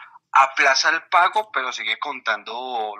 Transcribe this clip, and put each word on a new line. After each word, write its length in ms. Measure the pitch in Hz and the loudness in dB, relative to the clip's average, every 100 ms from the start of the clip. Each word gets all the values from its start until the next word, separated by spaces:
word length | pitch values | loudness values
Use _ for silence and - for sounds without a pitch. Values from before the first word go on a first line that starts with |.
| - - _ | -20 -20 _
aplaza 580 | - 135 - 143 135 160 | 2 4 4 2 4 2
el 120 | 160 - | 0 2
pago, 420 | 175 180 214 214 | 2 4 2 -4
pero 200 | 139 127 | -4 -6
sigue 260 | 120 107 110 | -6 -6 -4
contando 960 | 147 131 117 107 101 117 127 123 107 104 | -6 -6 -4 -4 -4 -10 -8 -6 -6 -8